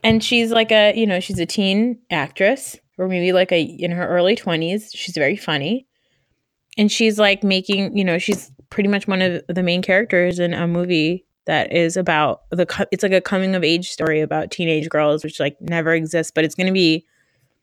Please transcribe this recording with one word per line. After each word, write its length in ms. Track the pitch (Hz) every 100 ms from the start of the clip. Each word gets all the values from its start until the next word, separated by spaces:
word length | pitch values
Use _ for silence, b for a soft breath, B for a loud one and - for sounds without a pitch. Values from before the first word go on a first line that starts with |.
And 220 | 220 220
she's, 260 | 214 240 226
like, 220 | 226 226
a, 200 | 220 208 202
you 100 | 214
know, 140 | 185
she's 180 | 185 185
a 80 | 170
teen 540 | - 196 196 240 233 -
actress, 680 | 165 135 - 196 269 - - _ -
or 80 | 185
maybe, 260 | 185 180
like, 200 | 180 185
a, 100 | 175
in 300 | 151 - 175
her 160 | 175 180
early 260 | 175 180
twenties. 560 | 233 - 160 165 208 208
She's 220 | - -
very 220 | 165 143 202
funny. 500 | - 151 147 247 - _ _ _ _ _ _ _ _ -
And 140 | 208
she's, 280 | - 226 208
like, 260 | 208 196
making, 520 | 202 190 185 196 190 202
you 80 |
know, 140 | 185 170
she's 320 | 196 190 - - -
pretty 180 | - 202
much 180 | 202 196
one 160 | 185
of 200 | 185 170 -
the 140 | 175
main 200 | 180 180
characters 580 | 185 190 226 180 175 180
in 120 | 175
a 140 | 170 170
movie 580 | 170 180 170 156 185 - _
that 280 | - 156 -
is 240 | 170 165 185
about 460 | 175 156 147 - -
the 160 | 175 170
co-, 200 | - 202
it's, 140 | 190
like, 80 | 202
a 80 | 185
coming 340 | 185 190 190
of 80 | 185
age 280 | 160 170 180
story 300 | - 160 156
about 300 | 151 156 -
teenage 380 | - 170 156 160
girls, 340 | 151 151 151
which, 160 | 156 -
like, 180 | 143 -
never 340 | - 170 160
exists, 380 | 165 160 170 165
but 100 | -
it's 120 | 160 -
gonna 160 | 185
be, 340 | 190 170 160 - _ _ _ _ _